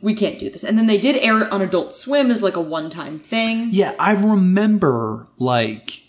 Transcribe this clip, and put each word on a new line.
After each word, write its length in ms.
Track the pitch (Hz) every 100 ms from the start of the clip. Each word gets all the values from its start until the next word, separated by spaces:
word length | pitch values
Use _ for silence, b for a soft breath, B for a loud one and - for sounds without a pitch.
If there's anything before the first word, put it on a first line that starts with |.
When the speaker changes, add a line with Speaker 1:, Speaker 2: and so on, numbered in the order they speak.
Speaker 1:
we 140 | 208
can't 240 | 214 196 -
do 100 | 196
this." 140 | -
And 140 | 214 220
then 80 | 226
they 100 | 202
did 180 | 262 269
air 260 | 226 220
it 100 | 214
on 80 | 196
Adult 320 | 180 175 -
Swim 380 | - 254 285 254
as, 100 | 220
like, 160 | 190 175
a 40 |
one-time 580 | 156 160 160 165 143 156
thing. 500 | - 220 226 226 233
Speaker 2:
Yeah, 220 | 185 175 -
I 140 | 180
remember, 1120 | 202 214 202 185 190 214 208 156 120 110 113 - -
like, 640 | 123 120 110 107 - -